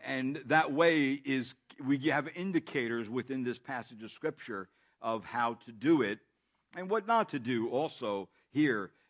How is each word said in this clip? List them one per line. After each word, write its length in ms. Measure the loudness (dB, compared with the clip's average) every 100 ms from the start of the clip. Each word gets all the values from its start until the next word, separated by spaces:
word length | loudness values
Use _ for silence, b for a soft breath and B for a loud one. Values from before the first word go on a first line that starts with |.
and 320 | -4 -2 -2 -4 2
that 260 | 4 4
way 400 | 4 6 6 4
is, 420 | 0 0 -2 -2 -10 -20 -6
we 140 | 0 0 2
have 180 | 0 0 -6
indicators 720 | -2 -2 -2 -2 -2 -2 -4
within 340 | -4 -4 -4
this 160 | -4 -6
passage 440 | -8 -10 -10 -14
of 100 | -16
Scripture 560 | -6 -6 -6 -8 -8 -10 b b b
of 240 | -4 -4
how 300 | -2 0 0
to 180 | -2 -10
do 300 | -2 4 4
it 180 | 4 -2 _ _ _ _ _ -12
and 120 | -2
what 180 | -2 2
not 240 | 2 2
to 80 | -2
do 300 | -2 0 0
also 600 | 0 -2 -4 -4 -4 -6 b b
here. 420 | 2 2 2 -4 b